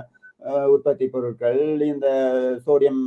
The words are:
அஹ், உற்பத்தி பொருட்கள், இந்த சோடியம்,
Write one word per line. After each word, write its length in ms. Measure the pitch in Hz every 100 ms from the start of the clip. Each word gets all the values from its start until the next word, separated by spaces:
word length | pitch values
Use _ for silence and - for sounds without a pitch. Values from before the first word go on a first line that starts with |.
| - _ - _
அஹ், 200 | 131 139
உற்பத்தி 440 | 139 139 147 139 131
பொருட்கள், 720 | 131 120 113 120 127 151 151
இந்த 280 | 151 143 139 135 131 127 127 123 127
சோடியம், 360 | 143 139 135